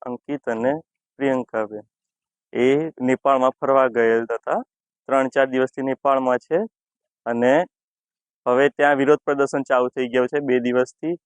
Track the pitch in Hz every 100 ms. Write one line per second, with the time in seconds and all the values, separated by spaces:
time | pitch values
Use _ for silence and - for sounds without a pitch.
0 | 127 123 - 143 - 113 123 156 - _
1 | _ - 139 127 120 113 104 107 - _
2 | _ _ _ _ _ 120 127 143 160 -
3 | 127 131 143 131 131 - 135 135 131 117
4 | 113 113 113 117 - 180 254 _ _ _
5 | - 135 131 139 135 131 131 - 135 127
6 | 139 135 131 123 - 165 226 _ _ _
7 | _ _ 120 117 127 147 180 _ _ _
8 | _ _ _ _ 127 123 139 - 143 139
9 | 135 147 - 143 135 139 135 131 123 -
10 | 127 127 123 147 139 127 123 123 127 -
11 | 160 170